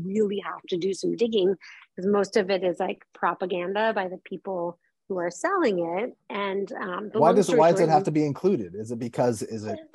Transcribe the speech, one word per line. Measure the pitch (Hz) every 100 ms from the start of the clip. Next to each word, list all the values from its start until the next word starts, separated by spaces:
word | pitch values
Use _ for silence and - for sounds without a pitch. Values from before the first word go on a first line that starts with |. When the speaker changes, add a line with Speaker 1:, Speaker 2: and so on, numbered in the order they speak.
Speaker 1:
You | 175 208 202
really | 196
have | 170 175 -
to | 180
do | 185
some | 185 175 170
digging | 233 220 185 185 - - - -
'cause |
most | 185 208 190 220
of | 190
it | 190
is, | 185 170
like, | 185 - _
propaganda | - 180 170 185 185 180 196 220
by | 208 185
the | 180
people | - 185 196 185 175 175 _ _ -
who | 185
are | 175
selling | - 330 392 285 180
it. | 170 180 240 - -
And, | 208 202 196 196
um, | 214 214 175 214
the | -
Speaker 2:
Why | 156
Speaker 1:
long | 190
Speaker 2:
does, | 180
Speaker 1:
story | 156
Speaker 2:
why | 160
does | 190
it |
Speaker 1:
short, | 160
Speaker 2:
have | 156
to | 165
be | 151 151
included? | 139 185 170 90
Is | 98 110
it | 117
because, | 120 - 123 113
is | - 113
it | 107 - -